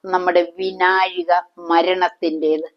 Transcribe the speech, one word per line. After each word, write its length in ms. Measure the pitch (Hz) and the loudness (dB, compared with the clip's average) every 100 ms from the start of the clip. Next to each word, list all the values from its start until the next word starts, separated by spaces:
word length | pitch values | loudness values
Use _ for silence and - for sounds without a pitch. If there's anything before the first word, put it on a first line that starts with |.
| 190 | -2
നമ്മുടെ 300 | 185 180 175 170 175 | -2 2 0 0 -6
വിനാഴിക 720 | 190 185 180 190 185 180 170 175 - - 170 | -8 0 2 2 0 -2 0 0 0 -16 0
മരണത്തിൻ്റേത്. 1000 | 170 175 185 175 - 170 156 156 156 160 | 2 2 0 0 -2 -4 0 0 0 -4